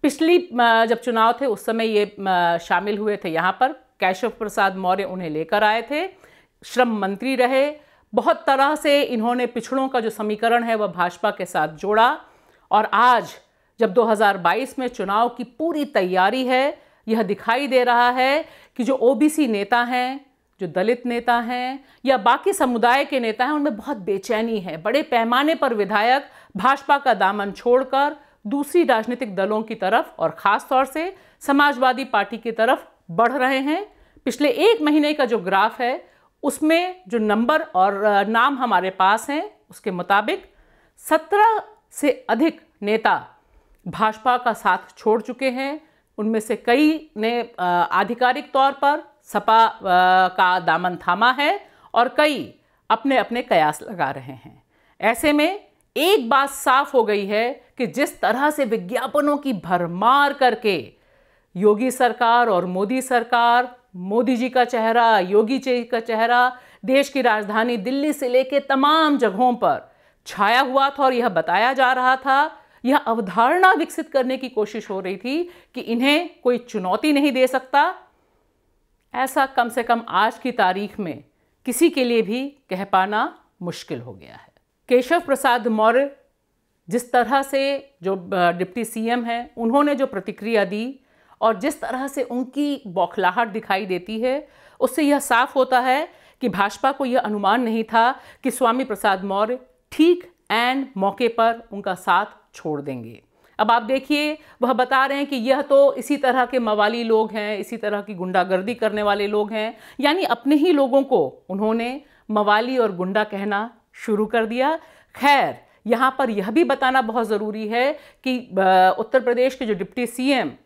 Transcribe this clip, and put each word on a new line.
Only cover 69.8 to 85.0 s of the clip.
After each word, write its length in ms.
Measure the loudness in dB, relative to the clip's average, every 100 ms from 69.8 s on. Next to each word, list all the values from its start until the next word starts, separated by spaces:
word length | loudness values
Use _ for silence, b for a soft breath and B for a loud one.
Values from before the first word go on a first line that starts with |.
| -6 b b b -16
छाया 360 | -2 2 2
हुआ 280 | 2 2 0
था 140 | 2
और 100 | 0
यह 160 | 2 0
बताया 440 | 0 0 2 2
जा 200 | 2 2
रहा 220 | 2 2 0
था, 420 | 2 0 0 -4 b b 0
यह 120 | 0
अवधारणा 720 | 0 -4 -2 2 2 6 4
विकसित 400 | 4 0 -6 -4
करने 260 | -2 -2 -4
की 120 | -6
कोशिश 400 | -4 -4 -6 -8
हो 100 | -8
रही 180 | -6 -8
थी 320 | -6 -6 -6 B B
कि 80 | -14
इन्हें 480 | -4 0 2 0 -2 -4
कोई 140 | -2 -2
चुनौती 560 | -4 -6 -2 0 2
नहीं 180 | 2 2
दे 160 | 2 0
सकता। 480 | 0 0 0 0 -2 -18 _ _ _ _ _ _ _ _ _ _ -6
ऐसा 300 | -4 0 0
कम 240 | 0 -2
से 140 | -2
कम 220 | 0 -2 0
आज 280 | 0 0 -2
की 140 | -6
तारीख 480 | 0 0 0 -6 -8
में 240 | -8 -10 -16 _ _ _ -8
किसी 240 | 2 2
के 140 | 2
लिए 180 | 0 0
भी 360 | 0 -4 -6 _ _
कह 140 | -8
पाना 560 | 0 0 0 -2 -4 -8 _ _
मुश्किल 400 | -12 -12 -10 -12
हो 120 | -12
गया 220 | -18 -20 -20
है। 200 | -20 _ _ _ _
केशव 300 | 2